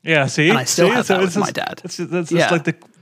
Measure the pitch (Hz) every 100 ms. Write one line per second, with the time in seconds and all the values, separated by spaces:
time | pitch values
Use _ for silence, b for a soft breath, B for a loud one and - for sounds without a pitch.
0 | 160 160 135 - 156 220 123 - 175 240
1 | 214 185 190 175 - - - - 175 -
2 | 165 175 165 170 135 170 151 - - _